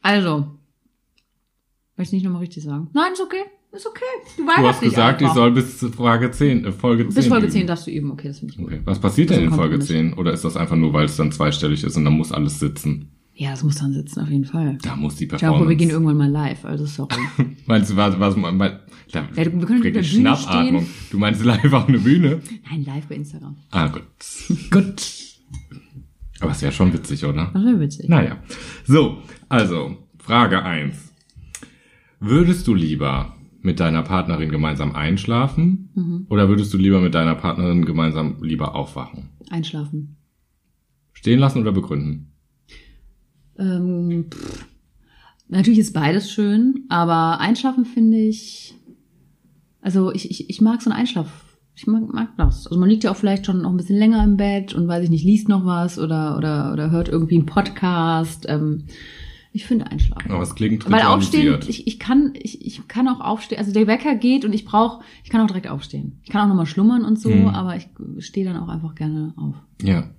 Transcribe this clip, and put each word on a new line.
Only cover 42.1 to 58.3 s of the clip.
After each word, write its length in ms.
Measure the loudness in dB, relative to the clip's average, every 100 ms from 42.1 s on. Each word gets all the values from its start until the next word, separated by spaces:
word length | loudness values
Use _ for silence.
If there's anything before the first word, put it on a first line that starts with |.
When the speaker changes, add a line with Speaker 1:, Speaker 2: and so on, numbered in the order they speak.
| -8 -12 _ _ _ _ -20 -20 -20 -20 _ _ _ _ -6
Speaker 1:
Ähm, 680 | -4 -2 -2 -2 -2 -2 -4
pff. 360 | -10 -14 -14 -16 _ _ _ _ _ _ _ _
Natürlich 300 | 2 6 6
ist 120 | 4
beides 380 | 2 0 0 -2
schön, 540 | -2 0 4 2 2 -2
aber 500 | 0 2 2 2 0
einschlafen 440 | 0 0 0 -2
finde 340 | -2 2 4 4
ich, 560 | 2 -2 -8 -20 -20 -20 -20 -20 _ _ _ _ _ _ _ _
also 300 | -2 0 0
ich, 180 | -2 -8
ich, 180 | -12 -12
ich 120 | 2
mag 200 | 2 2
so 100 | -2
einen 80 | -2
Einschlaf, 460 | -2 -2 -6 -10 _ _ _
ich 120 | _ -2
mag, 160 | -2 -2
mag 180 | -6 -8 0
das. 280 | 2 2 -2
Also 140 | 2
man 80 | 4
liegt 160 | 4
ja 60 | 2
auch 60 | 0
vielleicht 280 | 0 0
schon 180 | 0 -2
noch 80 | 0
ein 60 | -2
bisschen 220 | 0 2
länger 260 | 4 6
im 120 | 4 4
Bett 360 | 2 -2 -4
und 140 | -2 -2
weiß 160 | 0
ich 60 | 2
nicht, 140 | 2
liest 240 | 4 4 4
noch 180 | 0 2
was 320 | 0 -2 -4
oder, 400 | -2 -2 -2 -2
oder, 340 | -2 -2 -2
oder 180 | -2 0
hört 180 | 0 0
irgendwie 280 | -2 2 2
einen 100 | 2
Podcast. 1000 | 0 -2 -2 -2 0 0 0 -2